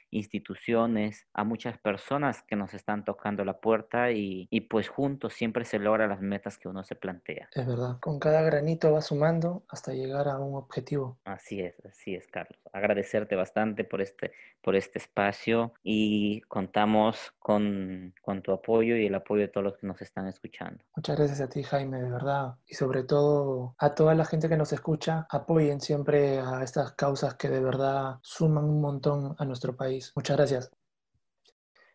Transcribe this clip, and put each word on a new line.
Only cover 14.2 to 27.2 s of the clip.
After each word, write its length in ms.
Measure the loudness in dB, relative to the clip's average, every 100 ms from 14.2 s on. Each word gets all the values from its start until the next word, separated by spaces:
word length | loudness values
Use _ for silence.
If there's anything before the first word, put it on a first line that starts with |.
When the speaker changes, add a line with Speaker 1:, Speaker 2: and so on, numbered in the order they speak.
| -10 -10 -20 _
Speaker 1:
por 160 | 0 2
este 200 | 0 -6
espacio 760 | -6 0 0 0 0 0 0 -4
y 560 | 0 2 4 2 2 -2 -6
contamos 840 | -6 -2 2 4 6 4 2 -8 -6
con, 760 | 0 2 2 -2 -4 -8 -12 -10
con 200 | -6 -4
tu 120 | -2
apoyo 420 | -2 2 4 4 2
y 120 | 2
el 80 | 0
apoyo 260 | 0 0
de 60 | 0
todos 160 | 0 -4
los 120 | -4
que 100 | -8
nos 140 | -10
están 260 | -12 -10 -8
escuchando. 540 | -10 -16 -14 -14 -14 _ -8
Speaker 2:
Muchas 220 | -2 2
gracias 240 | 2 0
a 80 | -4
ti, 140 | -6
Jaime, 380 | -4 -2 -2 -4
de 80 | -4
verdad. 460 | -4 -2 -2 -4 -8 _
Y 100 | -2
sobre 280 | 0 0
todo 720 | 2 4 4 4 2 -2 -4 0
a 160 | 0
toda 220 | 4 6 6
la 80 |
gente 240 | 2 0 2
que 100 | 2
nos 140 | 0
escucha, 560 | -2 -2 -2 0 -2 -2
apoyen 520 | -4 2 4 4 2
siempre 580 | 0 0 4 4 4 2
a 240 | 0 -2
estas 300 | -2 -2 -4
causas 400 | 0 0 0